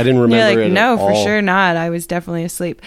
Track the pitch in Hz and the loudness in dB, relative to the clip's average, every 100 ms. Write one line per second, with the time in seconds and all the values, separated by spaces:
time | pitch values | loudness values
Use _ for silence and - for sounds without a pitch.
0 | 120 127 120 117 - 113 107 202 240 226 | 2 2 4 4 4 2 2 2 2 0
1 | 196 208 202 214 202 190 185 165 170 170 | 0 0 0 0 0 0 0 0 -4 -6
2 | - 175 170 170 170 - 175 - | -6 -8 -6 -8 -8 -8 -8 -6